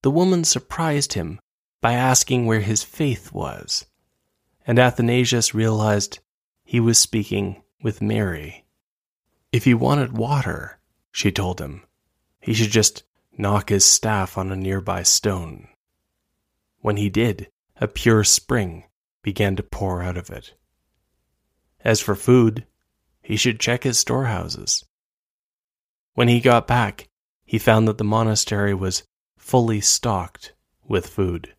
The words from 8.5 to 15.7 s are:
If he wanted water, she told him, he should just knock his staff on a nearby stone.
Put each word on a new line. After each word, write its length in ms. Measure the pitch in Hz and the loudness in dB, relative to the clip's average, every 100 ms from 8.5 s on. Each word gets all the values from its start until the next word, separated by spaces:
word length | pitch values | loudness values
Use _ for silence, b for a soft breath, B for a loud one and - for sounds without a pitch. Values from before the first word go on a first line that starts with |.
| - _ _ _ _ _ _ _ _ _ | -18 _ _ _ _ _ _ _ _ _
If 120 | 123 | 0
he 80 | 131 | 4
wanted 460 | 117 123 143 123 117 | 4 4 0 -2 -4
water, 640 | 117 143 123 78 - - _ _ _ | -2 -2 -2 -6 -10 -18 _ _ _
she 180 | - 104 | -2 -2
told 300 | 95 92 90 | 0 -4 -6
him, 240 | 71 - _ _ _ _ _ _ | -10 -14 _ _ _ _ _ _
he 120 | - | -4
should 180 | 110 110 | 0 2
just 340 | 110 104 - _ _ _ - | 2 2 -2 _ _ _ -6
knock 300 | 101 104 - | -2 0 0
his 160 | 101 | 2
staff 520 | - - 110 107 95 - | 4 4 0 -2 -2 -6
on 140 | 95 | -6
a 60 | 95 | -4
nearby 460 | 95 95 92 95 | -4 -4 -4 -2
stone. 640 | 98 - 107 92 82 71 - | 0 0 0 -4 -8 -14 -20